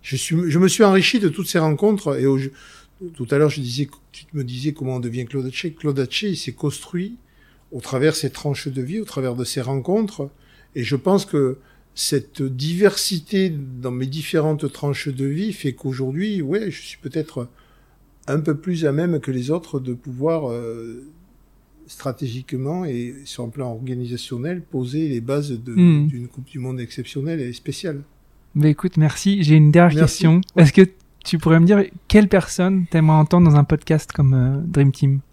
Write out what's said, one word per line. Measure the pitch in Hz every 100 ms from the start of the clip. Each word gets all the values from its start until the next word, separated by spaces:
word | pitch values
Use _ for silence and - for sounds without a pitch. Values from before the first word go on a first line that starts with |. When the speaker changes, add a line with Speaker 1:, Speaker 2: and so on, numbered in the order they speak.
Speaker 1:
Je | - 135
suis, | - 165 175
je | 151
me | 185
suis | -
enrichi | 208 190 - 240
de | 196
toutes | 151 175
ces | 180
rencontres | 156 151 208 202 160 135
et | 135
au, | 135 135 - - - _ _ 180
tout | 165 123
à | 143
l'heure, | 151
je | 147
disais, | 123 123 139 - _
tu | - -
me | 147
disais | 123 123 147
comment | 147 131 127
on |
devient | 120 120 117
Claude | 139 131
Haché. | - 175
Claude | 147 151 139
Haché, | 123 - 208
il | 160
s'est | -
construit | - 147 139 - 175 196 240 _ _ _ _ _
au | 131
travers | - 131 151
de | 151
ses | 135
tranches | - 147 135 147
de | 131
vie, | 127 214
au | 208
travers | - 131 120
de |
ses | 120 139
rencontres. | 123 139 127 202 214 - 139 _ _ _ _ -
Et |
je | 113 135
pense | 180 196 196
que | 147 131 131 _ _ _ -
cette | - 143 - -
diversité | 135 127 151 170 202 196 - 175 - 196 190
dans | 147 135 127 127
mes | 123 131
différentes | 151 151 165 156 151 143
tranches | - 143 135 147
de | 131 139
vie | 151 214
fait | 170 143
qu'aujourd'hui, | - 135 127 131 143 208 202
ouais, | 139 196 208
je | -
suis | - -
peut-être | 127 160 156 131 117 _ _ _ _ _ _ _ -
un | 143
peu | 156 147
plus | 185 170 156
à |
même | 143 175 156
que | 135
les | 127 123
autres | 170 - 143
de | 127
pouvoir, | 123 143 127 151 165 135
euh, | 120 117 113 117 120 139 165 180 _ _ _ _ _ -
stratégiquement | - 139 120 131 120 131 127 135 175 175
et | 120 120 139 139
sur | -
un | 117
plan | 143 127
organisationnel, | 113 127 123 120 123 - 123 147 180
poser | 156 131 123 147 156
les | 120
bases | 117 143 143
de, | 117 123
Speaker 2:
Mhm. | 185 175 151 151
Speaker 1:
d'une | 127 123
Coupe | - 131
du | 139
Monde | 127 127
exceptionnelle | 117 - 117 139 147 165
et | 123
spéciale. | 120 - 143 180 143 143 _ _ _ _ 147
Speaker 2:
Mais | 151
écoute, | 147 185 160
merci. | 156 - 196 202
J'ai | 151 156
une | 151
dernière | 165 175 151
Speaker 1:
Merci. | 160 -
Speaker 2:
question. | 160 170 - 180
Speaker 1:
Ouais. |
Speaker 2:
Est-ce | 151
que | - 190 _ _ _ -
tu | 165
pourrais | 160 165
me | 170
dire | 208 - - _
quelle | 208 202
personne | 190 - - 180 190 170
t'aimerais | 165 156 156
entendre | 156 180 170
dans | 147
un |
podcast | 143 156 - 156 -
comme, | - 135 131
euh, | 127 139 165
Dream | 147 139
Team ? | - 139 139 -